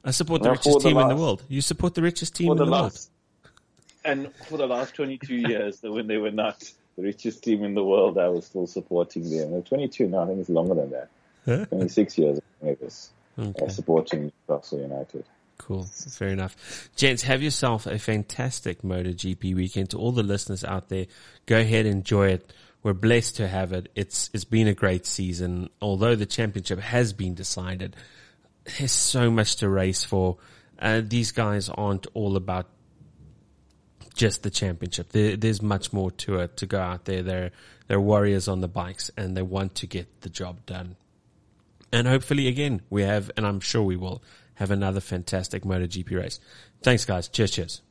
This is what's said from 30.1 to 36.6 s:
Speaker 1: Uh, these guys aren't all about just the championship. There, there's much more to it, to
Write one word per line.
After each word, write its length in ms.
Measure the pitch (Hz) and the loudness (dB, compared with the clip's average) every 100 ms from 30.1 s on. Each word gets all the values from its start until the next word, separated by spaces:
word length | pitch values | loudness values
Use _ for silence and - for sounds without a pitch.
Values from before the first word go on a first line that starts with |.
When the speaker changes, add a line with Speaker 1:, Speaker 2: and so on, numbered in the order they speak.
| 98 92 87 - - _ - | 2 2 0 -12 -20 _ -4
Speaker 1:
Uh, 200 | 110 113 | 0 2
these 260 | 110 120 113 | 2 0 0
guys 380 | - 107 104 95 | -2 0 0 -4
aren't 400 | - 101 98 - | -2 -2 -2 -4
all 240 | 113 104 98 | -4 0 0
about 300 | 92 92 90 _ _ _ - _ - - _ _ _ _ _ _ - | -2 -4 -6 _ _ _ -20 _ -20 -20 _ _ _ _ _ _ -12
just 280 | - 110 - | 2 2 2
the 80 | 104 | -4
championship. 600 | - 98 85 90 - 87 | -2 -2 -4 -6 -8 -2
There, 260 | 107 104 95 | 2 2 2
there's 260 | 113 104 | 0 0
much 300 | 104 98 - | 0 -2 -2
more 180 | 101 92 | -2 -2
to 300 | - - 95 | -4 -4 -2
it, 160 | 87 | -2
to 100 | - | -6